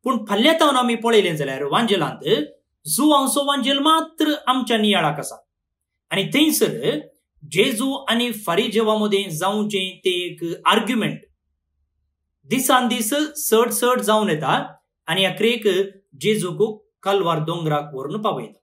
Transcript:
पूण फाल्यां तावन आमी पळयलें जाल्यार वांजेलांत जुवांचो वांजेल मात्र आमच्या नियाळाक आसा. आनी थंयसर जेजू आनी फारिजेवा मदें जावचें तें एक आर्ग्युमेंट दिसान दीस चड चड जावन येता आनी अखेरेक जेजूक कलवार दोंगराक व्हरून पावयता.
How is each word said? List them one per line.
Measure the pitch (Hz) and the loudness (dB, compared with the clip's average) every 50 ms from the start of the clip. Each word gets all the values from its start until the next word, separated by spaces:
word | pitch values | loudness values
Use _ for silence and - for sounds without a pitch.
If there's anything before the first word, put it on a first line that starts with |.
| _ | _
पूण | 247 247 214 - | -2 -2 -2 -2
फाल्यां | - 208 202 247 311 330 320 | -2 0 4 4 4 4 4
तावन | 330 294 269 | 4 4 4
आमी | 254 247 233 233 | 2 0 0 -2
पळयलें | 220 220 226 226 214 190 175 160 | -2 0 4 4 4 4 2 -2
जाल्यार | 151 143 135 135 135 143 | -4 -4 -6 -4 -6 -4
वांजेलांत | 139 156 196 233 220 202 180 151 131 127 - 127 156 214 285 302 - - _ _ _ _ _ _ | -2 0 0 2 2 0 0 0 -4 -4 -6 -2 0 0 0 -2 -8 -12 _ _ _ _ _ _
जुवांचो | 151 - 220 285 302 294 277 269 240 - 285 277 | -6 -2 2 4 4 4 4 4 2 0 0 0
वांजेल | 285 285 269 220 269 285 277 | 0 -2 0 0 0 0 2
मात्र | 277 311 320 320 320 320 - - 311 302 294 - - | 2 4 2 2 0 -4 -4 -2 0 0 0 -2 -2
आमच्या | - 254 262 240 - 233 | -2 0 0 0 0 0
नियाळाक | 214 214 208 196 180 160 147 147 151 | 2 2 2 2 2 0 0 -2 -4
आसा. | 131 - - - _ _ _ _ _ _ _ _ _ _ _ _ _ _ | -10 -12 -14 -18 _ _ _ _ _ _ _ _ _ _ _ _ _ _
आनी | 165 190 196 - - | -4 -4 -2 0 2
थंयसर | 285 311 311 - - 226 - - 110 135 190 285 302 - - _ _ _ _ _ _ | 2 4 4 4 2 2 0 0 -2 -2 -2 -4 -4 -8 -12 _ _ _ _ _ _
जेजू | 151 - - 175 233 269 233 208 262 269 277 269 - - | -18 -4 0 0 2 2 0 -2 -2 -4 -4 -6 -4 -2
आनी | 226 240 240 240 220 214 - | -2 -2 -2 -2 -4 -6 -4
फारिजेवा | - - 202 247 - 190 226 220 214 214 214 | -2 -2 0 -2 0 0 0 2 2 2 2
मदें | 208 208 196 196 202 185 | 2 0 0 0 -2 -4
जावचें | 160 151 180 196 208 214 214 208 208 190 190 185 185 - _ | -6 -4 -2 -2 -2 -2 -4 -2 -2 -4 -4 -4 -8 -4 _
तें | 185 | -2
एक | 180 180 180 170 - - 170 170 170 - - | -2 -2 -4 -6 -8 -8 -8 -8 -8 -2 0
आर्ग्युमेंट | 165 196 226 - 196 254 220 185 151 - - - _ _ _ _ _ _ _ _ _ _ _ _ _ _ _ _ _ _ _ _ _ _ _ _ 135 | 2 2 2 0 0 -2 -2 -2 -2 -4 -8 -16 _ _ _ _ _ _ _ _ _ _ _ _ _ _ _ _ _ _ _ _ _ _ _ _ -2
दिसान | 196 262 - - 269 254 247 226 | -2 0 2 4 4 4 4 2
दीस | 214 208 220 - 285 | 0 -2 -2 -2 0
चड | 294 302 302 - - - - 220 226 240 233 | -2 -2 -2 -6 -8 -2 2 4 4 4 2
चड | 214 - 240 247 254 247 | 0 0 2 2 2 2
जावन | - 208 214 214 214 185 | 2 2 2 2 2 0
येता | 156 151 160 156 190 269 285 - - _ _ _ _ _ _ - | -2 -2 0 0 0 -2 -2 -6 -14 _ _ _ _ _ _ -4
आनी | 165 190 190 | -2 0 0
अखेरेक | 185 185 - 208 226 240 233 220 208 180 185 196 196 - - _ _ - 127 | 0 0 0 0 0 0 2 0 0 2 2 -2 -4 -6 -20 _ _ -16 -4
जेजूक | - 208 214 220 170 185 160 - 208 220 214 - _ _ _ _ | -2 0 0 0 -2 -4 -2 -2 -2 -2 -2 -12 _ _ _ _
कलवार | - 190 196 196 175 170 165 156 156 | -2 0 0 2 2 0 0 -2 -2
दोंगराक | 160 175 175 165 156 147 147 147 151 135 | -4 -6 -4 -2 -2 -2 -2 -4 -6 -10
व्हरून | 131 135 147 185 214 | -10 -8 -8 -8 -4
पावयता. | 208 208 156 131 117 104 - _ | -4 -4 -4 -4 -8 -12 -18 _